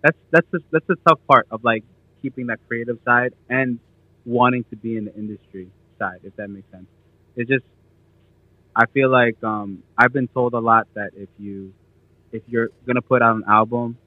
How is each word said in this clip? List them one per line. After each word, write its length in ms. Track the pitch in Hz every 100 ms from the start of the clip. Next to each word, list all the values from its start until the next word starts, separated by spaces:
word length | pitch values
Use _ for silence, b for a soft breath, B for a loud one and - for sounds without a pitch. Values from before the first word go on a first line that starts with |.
That's, 140 | 147 - _
that's 160 | 160 -
the, 80 | 180 -
that's 140 | 156 -
the 100 | 175 -
tough 120 | 156 -
part 200 | 131 -
of, 140 | 113
like, 200 | 117 110 - _ _ _
keeping 260 | 139 131 123
that 120 | 113 _
creative 320 | 117 117 113
side 300 | - 120 127 _ _
and 300 | 127 131 120 _ _ _ _ -
wanting 380 | 120 123 123 117
to 60 | 110
be 200 | 117 113
in 100 | 104
the 100 | 104
industry 520 | 107 107 _ 95 92 _ _ _
side, 220 | 98 90
if 120 | 98 98
that 140 | 101
makes 200 | 98 98
sense. 140 | 92 92 _ _ _ _ -
It's 140 | 120
just, 160 | 135 _ _ _ _ _ _ _ _ _ _ _ 110
I 100 | 117
feel 240 | 139 131
like, 340 | 127 120 110
um, 380 | 113 107 101 95 _ -
I've 160 | 123
been 140 | 135 123
told 260 | 131 123
a 60 | 120
lot 280 | 113 113 107
that 180 | 107 101 95
if 140 | 98 _
you, 340 | 101 98 95 95 _ _ _ _ _
if 120 | 113 -
you're 220 | 117 113 _ 127
gonna 160 | 123
put 220 | - 127
out 120 | 117 110
an 80 | 101
album 500 | 107 113 120 117 120